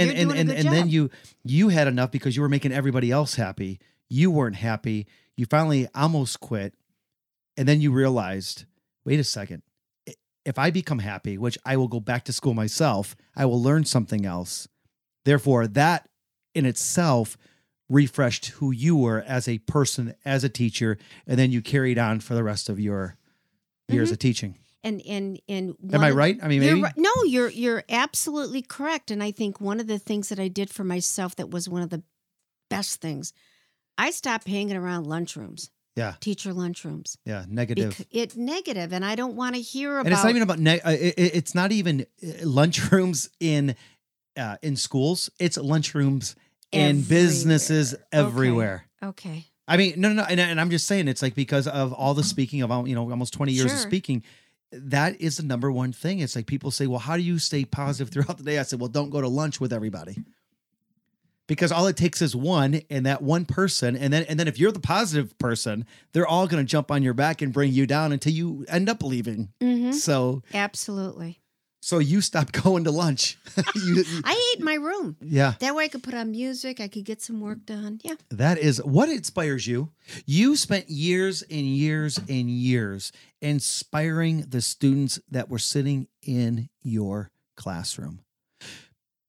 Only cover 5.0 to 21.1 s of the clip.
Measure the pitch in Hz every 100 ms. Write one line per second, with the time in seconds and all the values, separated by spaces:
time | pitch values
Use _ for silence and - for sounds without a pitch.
5 | 101 _ _ - 120 151 160 139 123 135
6 | 156 156 127 - - 110 98 - _ _
7 | _ _ _ _ _ - 131 151 147 127
8 | 135 123 92 95 92 - - _ _ _
9 | - 147 135 - 101 80 - _ _ _
10 | - - _ _ - 131 151 170 156 131
11 | 104 95 107 98 120 - - 135 127 117
12 | 107 123 - - 143 113 107 - 156 101
13 | 101 - _ - 135 120 127 156 151 123
14 | 104 107 98 87 90 - - _ _ _
15 | _ _ 139 143 139 123 113 104 156 170
16 | - _ _ _ _ 165 131 117 - -
17 | 170 123 110 - _ _ _ _ - 135
18 | 139 - 123 - - - 139 120 151 160
19 | 120 110 107 127 120 113 - 147 135 -
20 | 117 - 139 135 123 - 117 - 113 104
21 | -